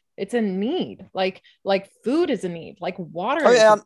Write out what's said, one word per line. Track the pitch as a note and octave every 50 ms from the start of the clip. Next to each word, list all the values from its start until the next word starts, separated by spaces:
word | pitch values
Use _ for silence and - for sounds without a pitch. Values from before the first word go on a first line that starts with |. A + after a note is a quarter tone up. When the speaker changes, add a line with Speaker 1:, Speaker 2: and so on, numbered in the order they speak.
| _ _ _ -
Speaker 1:
It's | G3 G3 A#3+
a | A#3+
need. | A3 G3+ F#3 F#3+ G3+ B3 E4+ F4+ G#3 A#2+ F#2+ - F#3 - -
Like, | F#3+ F#3+ F#3+ F#3 - _ _ _ _ -
like | F#3+ G3 G3 F#3+ - _ _ _
food | A3 C4+ E4 F4 D#4
is | B3+ F#3+ -
a | F3
need, | E3+ E3 D#3+ - - -
like | - F3+ F#3 -
water | F3 D#3 D#3+ E3+ F#3 A#3 C#4 E4 G3
Speaker 2:
Oh, | G#3+
Speaker 1:
is | B3 A#3
Speaker 2:
yeah, | A3 A3
Speaker 1:
a | G#3+
Speaker 2:
I'm, | G3+ -